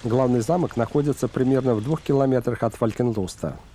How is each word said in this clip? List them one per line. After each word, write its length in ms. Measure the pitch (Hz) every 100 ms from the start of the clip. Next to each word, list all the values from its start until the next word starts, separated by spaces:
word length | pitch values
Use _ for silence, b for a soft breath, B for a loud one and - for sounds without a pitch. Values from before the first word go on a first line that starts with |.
| 120
Главный 360 | 123 131 123
замок 360 | 110 175 156 -
находится 500 | 113 147 147 131 127
примерно 480 | - 127 135 127 110
в 80 |
двух 200 | 110 156
километрах 600 | - 139 135 131 117 117
от 120 | 117 -
Фалькенлуста. 840 | 117 - 123 107 92 - 78 69 -